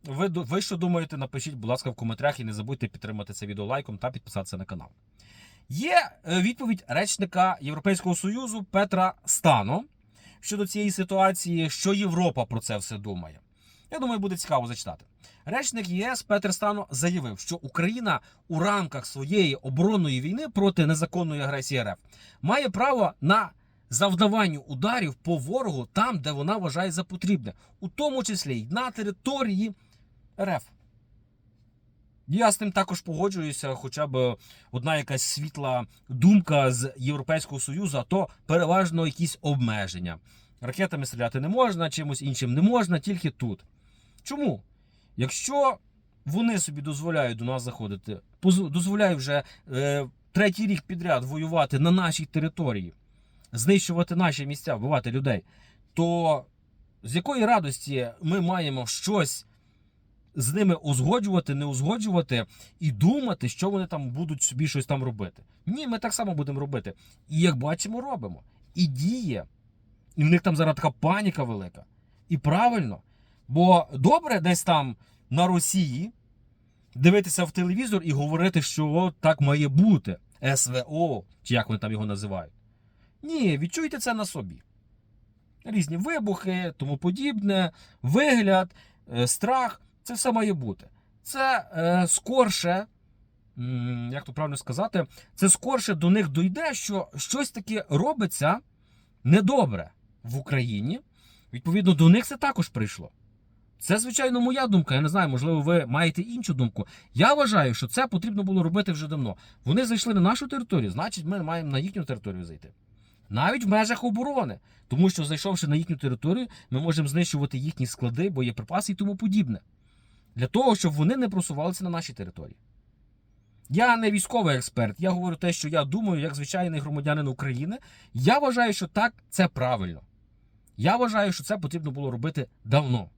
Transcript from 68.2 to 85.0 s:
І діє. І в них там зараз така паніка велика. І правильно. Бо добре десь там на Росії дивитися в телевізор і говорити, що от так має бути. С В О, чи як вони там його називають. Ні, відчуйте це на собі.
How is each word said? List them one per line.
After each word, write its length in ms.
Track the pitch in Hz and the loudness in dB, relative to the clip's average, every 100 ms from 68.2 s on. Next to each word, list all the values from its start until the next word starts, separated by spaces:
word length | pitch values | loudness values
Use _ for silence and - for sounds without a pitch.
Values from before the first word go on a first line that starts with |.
| 107 80 - _ _ - | -8 -12 -18 _ _ 0
І 120 | 170 | 0
діє. 580 | 127 165 254 202 107 85 _ _ _ _ _ _ - | 2 -2 -2 -4 -6 -8 _ _ _ _ _ _ 0
І 80 | |
в 40 | 151 | 4
них 140 | 175 | 4
там 140 | 185 156 | 4 2
зараз 200 | 160 151 | 2 2
така 160 | 156 | -2
паніка 520 | - 160 196 202 160 | 2 2 2 0 0
велика. 420 | 127 107 92 - - _ _ _ _ | -4 -4 -8 -14 -20 _ _ _ _
І 80 | 156 | 0
правильно. 640 | 147 170 240 226 131 101 _ _ _ _ - | 2 4 4 2 -2 -6 _ _ _ _ -2
Бо 400 | 139 180 175 156 | 4 8 8 6
добре 460 | 135 135 320 320 208 | 2 6 6 4 0
десь 240 | 165 175 | 2 2
там 320 | - 160 135 107 _ _ _ | 4 2 2 -8 _ _ _
на 180 | 139 180 | 2 4
Росії 640 | 180 - 190 160 123 202 - _ _ _ _ _ _ _ 127 | 2 2 0 0 -2 -6 -10 _ _ _ _ _ _ _ 4
дивитися 480 | 156 202 185 - | 6 6 2 -4
в 80 | 170 | -2
телевізор 500 | 185 180 185 262 202 | -2 0 0 0 -2
і 80 | 165 | 0
говорити, 500 | 139 147 165 185 175 | -2 0 2 2 2
що 260 | 139 - 151 | 0 -2 0
от 260 | 160 180 - | 2 0 2
так 220 | 156 160 | 2 4
має 260 | 143 147 143 | 4 4 4
бути. 500 | 139 214 165 - 87 _ _ | 6 6 6 2 -10 _ _
С 240 | 127 135 123 | -2 0 0
В 160 | 127 123 | -2 -4
О, 360 | 151 170 113 - _ | -2 0 -2 -8 _
чи 100 | - | -2
як 140 | 120 110 | -2 0
вони 120 | 110 | -4
там 120 | 107 | -4
його 140 | 110 107 | -4 -4
називають. 480 | 101 104 95 78 _ _ _ _ _ _ _ | -4 -6 -8 -10 _ _ _ _ _ _ _
Ні, 340 | 294 320 208 143 | -6 0 2 2
відчуйте 400 | 170 330 311 277 | -2 -4 -6 -4
це 160 | 247 | -4
на 120 | 226 202 | -2 -4
собі. 360 | 156 98 65 _ _ _ _ | -6 -12 -14 _ _ _ _